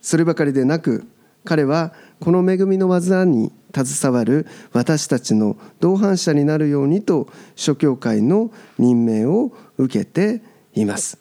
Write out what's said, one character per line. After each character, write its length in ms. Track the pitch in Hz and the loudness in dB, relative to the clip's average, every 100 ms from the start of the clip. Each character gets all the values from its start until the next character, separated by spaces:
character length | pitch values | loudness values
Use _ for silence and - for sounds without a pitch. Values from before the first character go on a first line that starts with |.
「そ 140 | - 160 | -2 0
れ 80 | |
ば 100 | 165 | 0
か 100 | 165 | 0
り 80 | 147 | 0
で 120 | 135 | 0
な 160 | 131 151 | 0 0
く、 260 | 151 113 - _ _ _ | -2 -4 -6 _ _ _
彼 200 | - 156 | -4 -2
は 280 | 139 156 160 - - _ | 0 0 -4 -10 -20 _
こ 140 | 170 | 0
の 180 | 180 185 | 2 2
恵 80 | 185 | 0
み 180 | 190 190 | 0 0
の 120 | 185 | 2
技 360 | 180 175 190 | 0 2 2
に 280 | 185 127 110 - _ | 2 2 -2 -6 _
携 420 | - 131 139 139 | -4 -4 -2 0
わ 100 | 123 | 0
る 220 | 113 143 160 - - | 2 0 -2 -14 -6
私 340 | - 247 156 - | -4 0 -2 0
た 140 | 131 | -4
ち 140 | - | 0
の 220 | 110 107 - - _ | 0 0 -4 -12 _
同 180 | 175 190 | 0 2
伴 220 | 202 185 | 0 0
者 140 | 175 | 0
に 120 | 147 | 0
な 140 | 143 156 | 2 0
る 100 | 151 | 0
よ 160 | 143 | 0
う 40 | 139 | 0
に 140 | 185 | -2
と 260 | - 160 - - - | 0 -2 -2 -12 -20
諸 220 | - - 139 | -8 -4 0
教 200 | 151 131 | 0 0
会 260 | 123 107 | -2 0
の 280 | 113 196 226 - - - | 2 0 -2 -8 -18 0
任 260 | 123 120 | 2 2
命 220 | 117 110 117 | 2 0 0
を 260 | 196 269 - - - | 0 -2 -8 -20 -4
受 240 | 131 107 | -2 -2
け 40 | |
て 380 | - - 208 233 - _ _ | -4 -2 -2 -2 -10 _ _
い 100 | - | -4
ま 120 | 104 98 | -2 -4
す。」 220 | - - | -8 -12